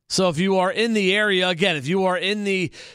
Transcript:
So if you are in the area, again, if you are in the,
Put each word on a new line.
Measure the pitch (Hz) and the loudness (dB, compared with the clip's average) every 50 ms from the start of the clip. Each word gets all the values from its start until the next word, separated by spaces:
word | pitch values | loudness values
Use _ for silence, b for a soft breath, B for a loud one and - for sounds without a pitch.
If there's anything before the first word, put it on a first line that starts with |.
| _ _ | _ _
So | - - 190 180 | -2 0 0 0
if | 160 147 | 2 0
you | 185 196 196 190 | 0 2 2 2
are | 180 185 | 2 0
in | 190 - 220 233 226 | 0 0 -2 0 0
the | 214 196 185 190 | 0 2 2 2
area, | 208 214 208 196 185 180 180 | 2 2 2 2 2 2 0
again, | 180 156 185 196 170 | 0 0 0 0 0
if | 147 123 139 | -2 -2 -2
you | 180 196 190 | 0 0 0
are | 185 180 | 0 0
in | 180 160 185 208 214 208 | -2 -2 -2 -4 -2 -2
the, | 202 196 190 180 143 B B B B B | -2 -2 -2 -2 -4 B B B B B